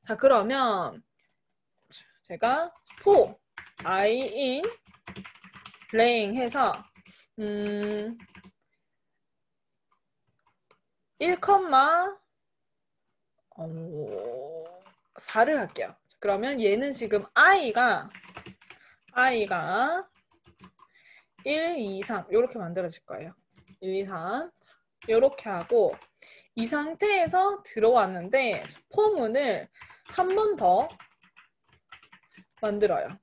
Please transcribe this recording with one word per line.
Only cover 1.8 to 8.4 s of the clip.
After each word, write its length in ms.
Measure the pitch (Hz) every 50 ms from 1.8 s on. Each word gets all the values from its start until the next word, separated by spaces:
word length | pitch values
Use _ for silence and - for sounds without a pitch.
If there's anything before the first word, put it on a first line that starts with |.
| _ _ - - - _ _ _
제가 500 | _ _ 180 - - 233 262 302 339 349 _ _ _ _ - -
for 340 | - 392 403 311 214 - - _ _ _ _ - - - _ - -
I 360 | 165 185 190 202 214 226 254
in 420 | 269 220 202 254 285 254 254 285 349 466 466 _ _ - - _ _ - - - 190 - _ - - - - - - - - _ - -
playing 480 | - 220 233 240 240 226 214 196 220 262
해서, 360 | 247 233 240 277 254 196 - - - _ _ - _ - _ _ _ _ _ -
음, 800 | 214 208 208 208 208 208 208 208 208 208 214 208 208 226 233 233 - _ _ -